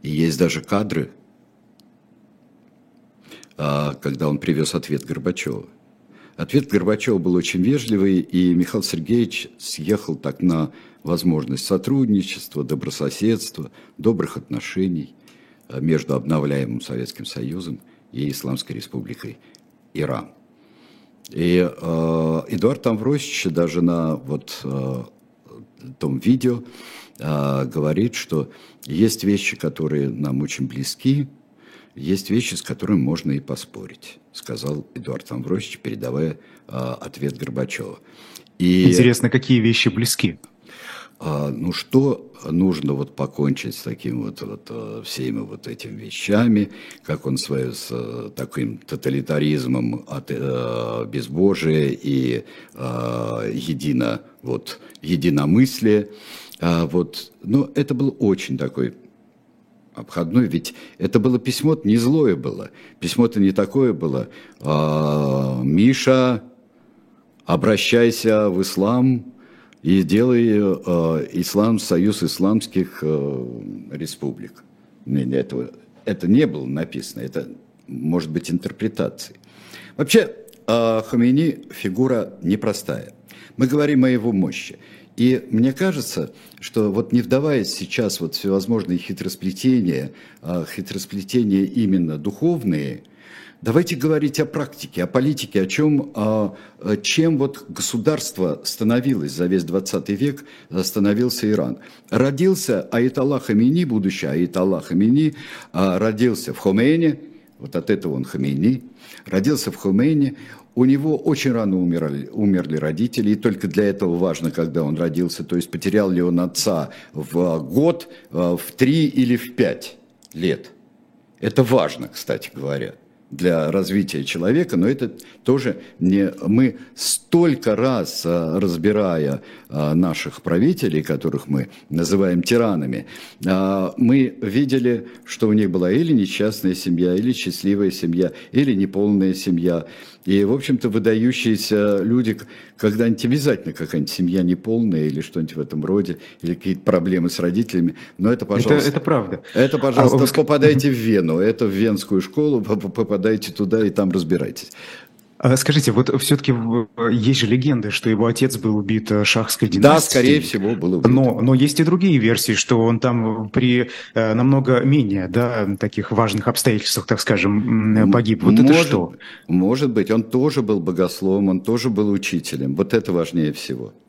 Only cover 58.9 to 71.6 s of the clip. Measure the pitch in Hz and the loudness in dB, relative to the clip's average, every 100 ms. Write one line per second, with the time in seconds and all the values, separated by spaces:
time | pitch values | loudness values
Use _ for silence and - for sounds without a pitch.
58.9 | - - _ _ _ _ _ _ _ _ | -6 -20 _ _ _ _ _ _ _ _
59.9 | - - - 82 110 113 82 - - - | -18 -10 -6 0 2 2 -2 -4 -16 -20
60.9 | - 92 120 117 123 127 123 151 156 101 | -6 0 2 2 0 -2 -2 0 0 2
61.9 | 113 120 156 135 82 67 71 101 - - | 2 4 2 2 0 -4 -8 -12 -16 -20
62.9 | _ 85 - 117 107 98 95 95 139 131 | _ -6 2 2 4 2 2 0 2 2
63.9 | 82 80 65 - - - _ - 76 78 | 0 -2 -4 -6 -14 -20 _ -2 0 0
64.9 | 78 76 76 71 67 67 65 64 78 113 | 0 0 0 0 0 -2 -2 0 4 4
65.9 | 131 - 131 127 117 - - _ _ _ | 4 4 4 4 0 -6 -20 _ _ _
66.9 | _ _ _ _ _ - 85 95 104 - | _ _ _ _ _ -2 0 2 2 4
67.9 | 117 120 113 113 107 104 92 95 - 98 | 4 4 2 2 2 2 0 -2 0 0
68.9 | 123 127 123 - - - - _ _ - | 2 2 2 -4 -20 -20 -20 _ _ 2
69.9 | 95 82 101 123 120 117 104 101 90 - | 2 4 4 4 4 4 4 2 0 0
70.9 | 87 82 80 67 87 87 101 | 0 2 0 -2 -4 -2 2